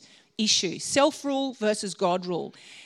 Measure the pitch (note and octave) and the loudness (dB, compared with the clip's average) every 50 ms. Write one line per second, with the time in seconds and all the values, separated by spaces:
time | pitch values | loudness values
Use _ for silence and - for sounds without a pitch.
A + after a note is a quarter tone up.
0 | - - - - _ _ _ - G#3+ G3+ - - G#3 E3+ - D#3 - - - C#4 | -12 -14 -20 -20 _ _ _ -2 0 2 2 2 0 -2 -4 -6 -6 0 4 4
1 | C#4 D#4 - - - C#4+ C#4 C4+ C4+ C4+ A#3+ - G#3+ G#3+ G#3+ - G#3+ F#3+ E3 - | 4 4 4 0 -6 -4 -2 -2 -4 -4 -4 -2 0 0 0 0 -4 -8 -4 0
2 | G3 F3 F3+ F#3 F3 F3+ F3 D#3 C#3 - - - - - - - - | 0 2 0 0 -2 -4 -4 -4 -6 -8 -10 -16 -20 -20 -20 -20 -20